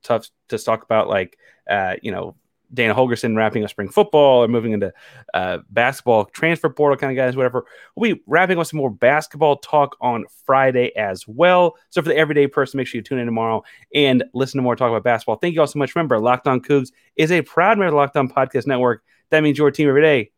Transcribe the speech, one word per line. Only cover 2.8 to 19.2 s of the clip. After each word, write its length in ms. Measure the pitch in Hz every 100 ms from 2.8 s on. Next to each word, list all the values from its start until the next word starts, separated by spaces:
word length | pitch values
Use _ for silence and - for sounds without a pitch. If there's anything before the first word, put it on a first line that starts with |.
| 117
Holgorsen 420 | 107 131 117 123 110
wrapping 260 | 110 113
up 80 | 104
spring 180 | - 101
football 540 | - 208 156 143 127
or 60 | 117
moving 240 | 120 113
into, 200 | 107 98 - - - -
uh, 260 | 85 92 87 -
basketball, 540 | 104 123 139 - 113
transfer 440 | 101 - 160 165 160
portal 280 | 127 147 135
kind 200 | 139 131
of 60 |
guys, 140 | 131 127
whatever. 300 | 127 120 - - -
We'll 200 | - 226 170
be 60 | -
wrapping 320 | 151 180 175
up 80 | 160
some 120 | 156
more 120 | 135
basketball 680 | 107 120 147 - 151 151 139
talk 380 | - 151 139 -
on 240 | 123 117 - _
Friday 520 | - 135 135 127 123 -
as 320 | 104 92 -
well. 480 | 113 175 180 175 - _
So 120 | -
for 60 | 156
the 80 | 147
everyday 320 | 156 147 139
person, 300 | - 131 143
make 100 | 127
sure 100 | 120
you 40 |
tune 180 | 107 131
in 60 | 117
tomorrow 360 | 113 113 110 - - _
and 300 | - 143 127 -
listen 260 | 123 131 139
to 40 |
more 120 | 127
talk 140 | 117 123
about 160 | 113
basketball. 320 | 123 113 - 110
Thank 180 | 175
you 60 | 165
all 80 | 147
so 100 | 147
much. 160 | 139
Remember, 240 | - 160 117
Locked 300 | 113 123 -
On 120 | 127
Cougs 300 | - 143 127 _ _
is 160 | - 156
a 120 | 175
proud 360 | 143 - 180 220
member 80 | 185
of 60 |
the 40 | 151
Locked 200 | 143 147
On 120 | 127
Podcast 380 | - 131 131 131
Network. 380 | 131 123 113 _ _